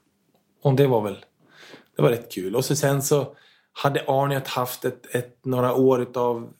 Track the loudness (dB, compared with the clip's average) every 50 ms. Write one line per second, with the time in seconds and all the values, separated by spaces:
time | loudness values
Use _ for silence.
0 | _ _ _ _ _ _ _ _ _ _ _ _ 0 2 4 4 4 4 2 2
1 | 0 -2 -6 -10 -16 -20 _ _ _ _ _ -20 -20 -20 -20 -20 _ _ _ 0
2 | 2 2 2 0 -4 -10 -10 -8 -6 -4 -2 -2 -2 -2 0 0 0 0 0 0
3 | 0 0 0 0 0 -4 -8 _ _ _ _ _ _ _ -8 -4 -2 -2 -2 -2
4 | -2 0 0 0 0 0 -2 -4 -4 -4 -4 -4 -4 -4 -4 -6 -6 -6 -6 -8
5 | -8 -6 -6 -6 -6 -8 -14 _ -6 -2 0 0 0 2 2 4 4 4 4 4
6 | 0 -2 -2 -2 0 0 -2 -4 -8 -14 -18